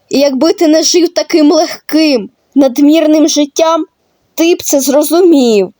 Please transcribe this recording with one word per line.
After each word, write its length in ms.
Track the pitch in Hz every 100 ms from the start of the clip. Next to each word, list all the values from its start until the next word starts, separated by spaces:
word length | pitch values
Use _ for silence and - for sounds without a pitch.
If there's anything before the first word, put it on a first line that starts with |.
| -
І 100 | 254
якби 340 | 285 269 320
ти 160 | 415 330
не 140 | 311
жив 320 | - 349 339
таким 380 | - 311 330 294
легким, 760 | 320 330 - - 302 311 254 196 _ _
надмірним 760 | 269 269 247 285 320 311 311 302
життям, 580 | 277 294 - 320 330 311 _ _ _ _
ти 200 | - 330
б 80 | 349
це 180 | - 285
зрозумів». 960 | 269 277 294 330 370 294 240 214 185 -